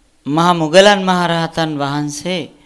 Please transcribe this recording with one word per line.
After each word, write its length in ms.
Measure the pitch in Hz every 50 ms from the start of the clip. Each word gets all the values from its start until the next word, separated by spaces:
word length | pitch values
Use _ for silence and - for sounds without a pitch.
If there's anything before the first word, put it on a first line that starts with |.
| _ _ _ _ _
මහා 280 | 139 143 160 170 175 175
මුගලන් 460 | 170 160 151 151 185 190 208 208 196 190
මහරහතන් 760 | 185 185 180 180 165 170 170 165 160 - - 160 156 151 143
වහන්සේ 640 | 143 139 143 147 147 147 143 - - 175 185 180 139 - - _ _